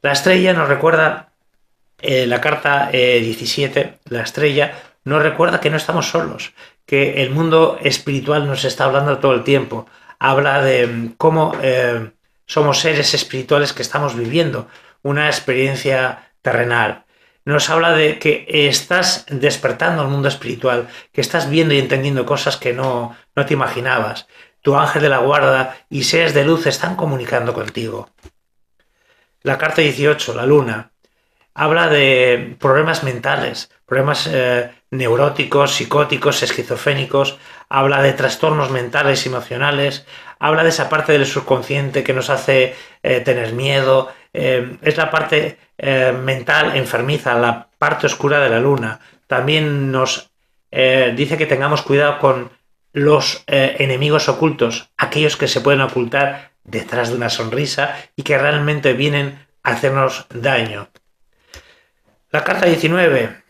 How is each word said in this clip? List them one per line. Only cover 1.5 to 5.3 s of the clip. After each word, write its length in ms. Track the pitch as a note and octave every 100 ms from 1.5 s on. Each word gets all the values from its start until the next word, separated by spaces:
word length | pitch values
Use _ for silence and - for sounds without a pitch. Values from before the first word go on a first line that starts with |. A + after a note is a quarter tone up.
| _ _ _ _ _
eh, 260 | - C3 B2
la 140 | A#2+
carta, 500 | D3+ D3 C#3+ C#3+ C#3
eh, 280 | C3 B2 B2
diecisiete, 800 | A2+ A2 A#2+ - C#3 D3 C#3 - -
la 140 | A#2+
estrella, 520 | A2+ - D3 C#3 C#3 - - _
nos 180 | - D3+
recuerda 380 | D#3